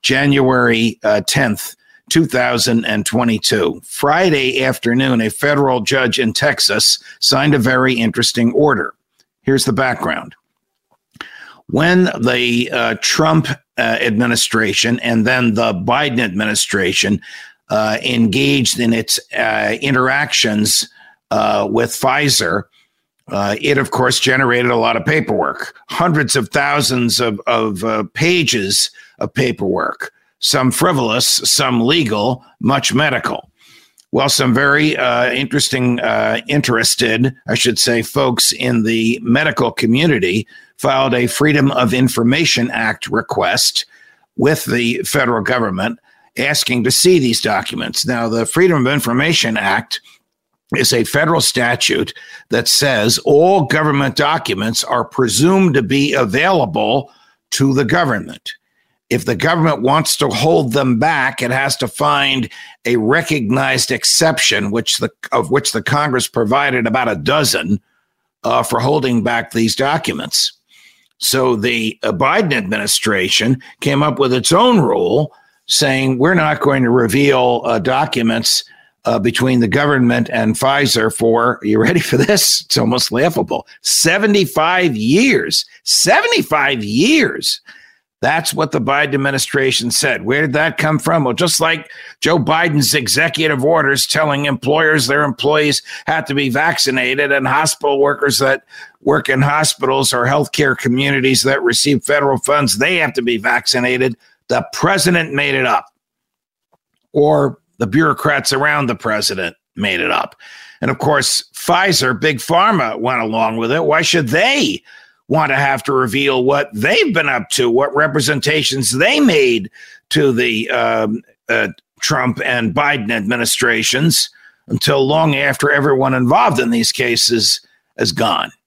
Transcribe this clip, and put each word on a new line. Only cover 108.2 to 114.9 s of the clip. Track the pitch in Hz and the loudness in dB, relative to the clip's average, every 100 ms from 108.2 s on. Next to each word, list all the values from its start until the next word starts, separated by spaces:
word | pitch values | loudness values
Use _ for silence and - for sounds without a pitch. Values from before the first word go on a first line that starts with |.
| 151 143 - | 0 -2 -2
around | 135 147 147 127 | 0 0 0 -2
the | 120 | -4
president | 113 107 104 95 85 - _ - | -4 -4 -4 -4 -8 -10 _ -6
made | 101 90 | -4 -2
it | 87 | -2
up. | 82 - - - - - - | -2 -4 -12 -20 -20 -20 -6
And | - | -4
of | 127 | -2
course, | 143 143 127 - - | 0 2 0 -2 -6
Pfizer, | - - 170 190 139 131 120 | -8 0 2 2 2 0 0
Big | 156 135 | -2 -2
Pharma, | - 165 208 202 120 113 | 0 2 4 2 0 -2
went | 117 127 | -2 -2
along | 113 113 110 113 | -2 0 0 0
with | 113 | -2
it. | 151 | 0
Why | 156 156 | 2 2
should | 165 170 127 | 2 0 2
they | 151 233 277 220 92 _ | 2 2 2 0 -4 _